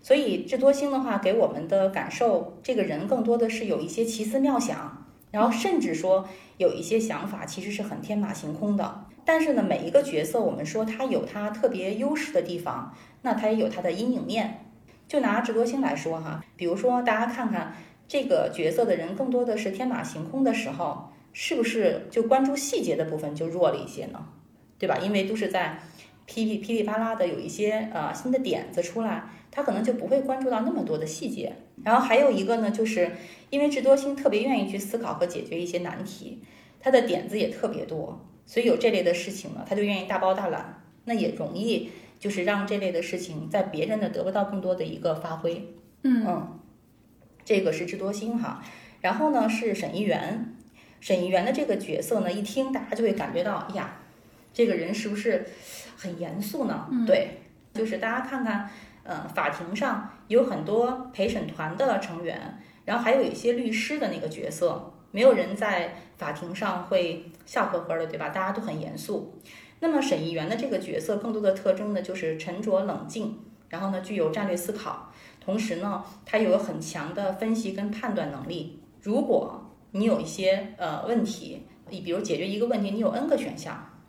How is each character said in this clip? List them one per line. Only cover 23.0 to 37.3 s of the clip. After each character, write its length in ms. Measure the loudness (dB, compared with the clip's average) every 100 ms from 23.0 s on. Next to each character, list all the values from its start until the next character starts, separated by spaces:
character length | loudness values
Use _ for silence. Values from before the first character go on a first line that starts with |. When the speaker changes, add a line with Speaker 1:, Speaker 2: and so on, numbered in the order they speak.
Speaker 1:
部 140 | 0 -2
分 160 | -6
就 120 | -4 -4
弱 220 | 2 2
了 80 | 2
一 100 | -6
些 200 | -10 -10
呢？ 200 | -12 -14 -18 -20 _ _ _
对 100 | 0
吧？ 80 | 0
因 160 | 2
为 120 | 2
都 120 | 0 -2
是 120 | 0
在 300 | 0 -2 -4 -14 -20 -20 -20
噼 220 | -10 -2 0
里， 100 | 0
噼 160 | -2
里 100 | 0
啪 140 | 0 0
啦 180 | 0
的 140 | 2 0
有 100 | 0
一 80 | -6
些， 440 | 0 2 2 -2
呃， 200 | -2 -4
新 180 | -4 0
的 60 | 2
点 340 | 2 -2 -2
子 100 | -2
出 200 | -2 -2
来， 220 | -2 -2 -6 -18 -10
他 120 | -2
可 80 | 0
能 140 | 2
就 80 | 0
不 140 | 0 2
会 140 | 2
关 180 | 2 0
注 80 | 0
到 120 | 2
那 100 | 2
么 100 | 0
多 140 | -2 -2
的 80 |
细 240 | -2 -6 -6
节。 260 | -4 -6 -8 -18 -6
然 100 | 4
后 60 | 4
还 160 | 6 6
有 140 | 6
一 120 | 4
个 120 | 2 2
呢， 140 | 2
就 160 | 2 0
是 260 | 2 0 0 -14 -20 -4
因 100 | 2
为 80 | 2
智 140 | 4
多 140 | 6 6
星 200 | 6 0
特 140 | 2
别 120 | 2
愿 220 | 2 0
意 40 | 0
去 100 | -4
思 200 | -4 -4
考 160 | -4
和 120 | -2 -2
解 180 | -2
决 160 | -6 -6
一 60 | -4
些 120 | -4
难 240 | -4 -8
题， 380 | -10 -10 -14 -14 -18 -20 -20 -4
他 100 | 6
的 120 | 6
点 260 | 6 -2
子 100 | -2